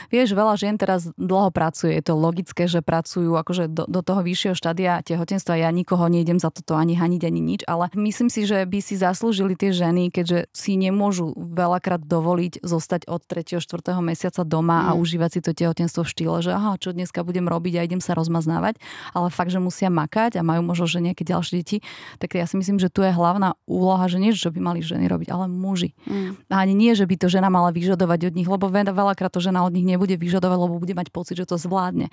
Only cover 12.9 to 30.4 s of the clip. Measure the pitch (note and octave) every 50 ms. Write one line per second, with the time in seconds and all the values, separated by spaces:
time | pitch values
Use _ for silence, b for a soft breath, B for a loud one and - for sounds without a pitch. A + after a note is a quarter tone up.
12.9 | F3+ F3 - - E3+ E3+ _ - F3+ E3+ E3 - F3+ E3+ D3+ - - E3+ - -
13.9 | F3+ F#3 F3 E3 E3+ - - F3+ - - F3 D#3 E3 D#3+ E3 E3+ E3 E3+ D3+ D#3+
14.9 | D#3+ E3 E3+ E3 E3+ E3+ E3 E3+ - F3 - F3 D#3+ - E3+ E3+ D#3+ - E3+ E3
15.9 | - E3+ E3 - - - D#3+ D#3+ E3 E3+ E3+ F3+ F3+ G3 G#3 G#3+ G3 F3+ - F#3
16.9 | F3 F3 F3+ E3+ - F3 E3+ F3 F3 F#3 F3+ F3 E3+ E3+ E3+ F3+ E3+ E3+ E3+ E3+
17.9 | F3+ F#3 - - F3 E3 E3 E3 E3 E3 D#3+ D#3+ E3 E3 E3+ G#3 A#3 _ B B
18.9 | B B B B B F#3 F3 F3 - - F3+ F3 F3+ F#3 F3+ F3+ F3 - G3 F#3
19.9 | F3 D#3+ D3+ D3+ - G#3+ A3+ A#3+ A3+ F3+ E3 E3 D#3+ E3+ E3+ E3+ F3 E3+ F3 E3
20.9 | E3 F3 E3+ F3 F3 - F3 - F3+ E3+ E3+ - - F3+ E3 - G#3 G#3 B B
21.9 | B B B B B B - E3+ - F3+ E3+ E3+ - F#3+ F#3 F#3 G3+ G3 F#3 F3+
22.9 | - - F#3+ F#3+ F3+ E3+ F3 E3+ F3+ G3+ F#3+ F#3 - _ _ - - F3+ F#3 F#3
23.9 | F#3+ F#3 F3+ F3+ F3 F#3 F#3+ A3 A3+ F#3 - F3 D#3 F3+ F3+ F3 F3 E3 E3 D#3+
24.9 | E3+ F3 F3+ F3 F3+ E3 E3+ - - F3+ F#3+ F#3 F3+ F3+ F#3 F#3+ G3 F3+ F3 -
25.9 | - _ - - G3+ G3+ F#3+ F#3 G3 - - - F#3+ G3 F#3+ F#3+ G3 G3+ A3 A#3
26.9 | A#3 G3+ G3 E3+ F#3+ D#3+ F#3+ F3+ F3 F#3+ F#3 G3 F#3 F3+ F3 F3 E3 F3 E3+ F#3
27.9 | G3 F3 F#3 E3+ E3+ E3+ E3+ F3+ D#3+ F3+ F3 F3+ G3 F#3+ G3 F#3+ F#3 G3+ G3+ G3
28.9 | F#3+ F#3+ G3+ G3+ G3 - F#3+ F#3 - F3+ F3 F#3+ F#3 F#3 F3+ F#3 F3 F3+ F3+ F#3
29.9 | F3+ F3+ G3 F#3 F#3+ E3 E3+ F3 F3+ F#3+